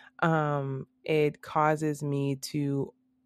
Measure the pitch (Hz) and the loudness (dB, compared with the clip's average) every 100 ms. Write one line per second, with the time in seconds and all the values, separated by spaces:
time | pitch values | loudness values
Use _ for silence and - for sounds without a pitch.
0 | - - 165 160 151 147 139 135 - _ | -20 -4 0 2 2 0 -2 -6 -8 _
1 | - 156 151 147 - 156 151 156 156 147 | -2 2 2 0 -4 2 4 4 0 -2
2 | 147 143 139 135 - 151 143 139 139 - | -2 0 0 -2 -4 -2 0 0 -2 -8
3 | _ _ | _ _